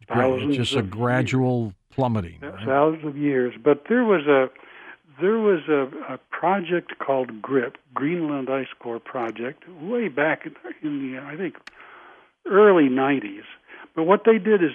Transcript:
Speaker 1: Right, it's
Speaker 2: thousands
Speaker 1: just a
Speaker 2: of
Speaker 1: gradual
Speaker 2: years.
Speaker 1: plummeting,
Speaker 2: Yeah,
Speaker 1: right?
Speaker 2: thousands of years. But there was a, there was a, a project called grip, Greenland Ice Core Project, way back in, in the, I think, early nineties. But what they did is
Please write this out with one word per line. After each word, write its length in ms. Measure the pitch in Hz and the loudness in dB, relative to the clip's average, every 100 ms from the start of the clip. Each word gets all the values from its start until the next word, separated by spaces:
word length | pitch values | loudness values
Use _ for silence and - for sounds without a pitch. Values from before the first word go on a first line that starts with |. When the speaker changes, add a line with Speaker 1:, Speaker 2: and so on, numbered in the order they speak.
| _ | _
Speaker 1:
Right, 160 | 117 127 | 0 0
it's 160 | 127 | 0
Speaker 2:
thousands 160 | 147 139 | -2 -2
Speaker 1:
just 160 | 113 | 0
a 60 | 135 | -2
Speaker 2:
of 100 | 98 | -4
Speaker 1:
gradual 720 | 101 120 127 123 131 127 123 | -4 0 0 0 0 0 0
Speaker 2:
years. 120 | 113 95 _ | -4 -8 _
Speaker 1:
plummeting, 480 | - 127 113 85 82 | -2 0 0 -4 -12
Speaker 2:
Yeah, 80 | 73 | -16
Speaker 1:
right? 160 | - 110 | -10 0
Speaker 2:
thousands 400 | 135 151 160 151 | 2 2 2 -6
of 120 | 139 | -4
years. 360 | 147 135 123 113 | 0 0 0 0
But 200 | 147 143 - | 2 2 2
there 140 | 233 | 0
was 240 | 233 185 143 | 4 2 4
a, 220 | 139 127 - - - - - _ 139 | 2 2 -4 -20 -20 -20 -20 _ -4
there 180 | 180 226 | 0 2
was 220 | 214 180 143 | 2 0 2
a, 460 | 147 131 - - | 0 0 -6 -12
a 40 | 131 _ | -12 _
project 680 | - 165 196 165 175 160 - | -4 -2 0 -2 -4 -4 -12
called 420 | - 135 123 110 | -4 -2 -2 -8
grip, 360 | 104 135 120 - _ | -2 -2 -2 -8 _
Greenland 560 | 123 139 175 156 143 131 | -6 -4 -2 -4 -4 -4
Ice 180 | 135 127 - | -4 -6 -12
Core 200 | 123 117 | -10 -10
Project, 640 | - 131 113 110 120 151 - 175 | -8 -8 -8 -6 -10 -10 -20 -14
way 280 | 160 240 214 | -6 -4 -4
back 360 | 131 151 147 160 | -2 -2 -2 -8
in, 100 | - 359 - | -16 -18 -12
in 300 | 151 143 135 | -8 -6 -8
the, 60 | 131 | -10
I 180 | 285 151 | -14 -8
think, 180 | 196 - - - - - - - _ _ 359 | -10 -10 -20 -20 -20 -20 -20 -20 _ _ 0
early 440 | 196 214 180 143 | 6 8 8 6
nineties. 540 | 127 135 139 104 98 - - _ - - - | 4 2 0 -2 -14 -18 -20 _ -20 -14 -4
But 80 | |
what 180 | 160 202 | 2 4
they 140 | 220 220 | 4 4
did 260 | 196 214 | 4 2
is 60 | 165 | 2